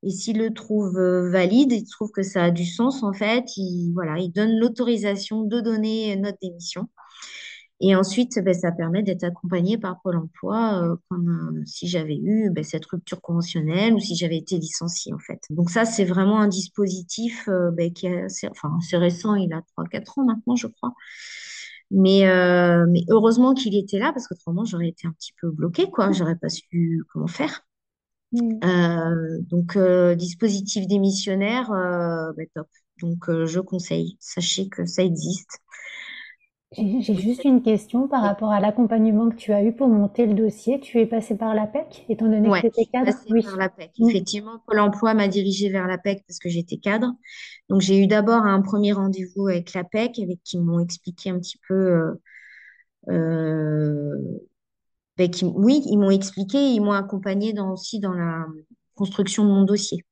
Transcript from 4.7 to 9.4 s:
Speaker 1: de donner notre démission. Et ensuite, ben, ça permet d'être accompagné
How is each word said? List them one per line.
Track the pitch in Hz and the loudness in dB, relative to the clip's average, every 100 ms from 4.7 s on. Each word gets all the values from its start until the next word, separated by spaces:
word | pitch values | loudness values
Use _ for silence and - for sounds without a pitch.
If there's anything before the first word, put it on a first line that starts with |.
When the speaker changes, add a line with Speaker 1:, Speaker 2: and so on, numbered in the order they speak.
| 226 240 226 202 202 196 214 | 0 -2 0 -2 -4 -6 -6
Speaker 1:
de | 214 240 | -2 -2
donner | 226 220 214 220 214 196 | -2 -2 -2 -4 -4 -4
notre | 202 196 | -4 -6
démission. | 185 170 170 180 214 _ - - - - - - _ _ | -12 -12 -12 -10 -12 _ -20 -20 -20 -18 -18 -20 _ _
Et | 190 190 | 2 4
ensuite, | 190 - 247 - | 2 0 -2 0
ben, | 190 | 0
ça | 175 175 | 0 0
permet | 170 165 180 | -4 -2 -2
d'être | 202 175 | -2 -4
accompagné | 175 175 | -6 -6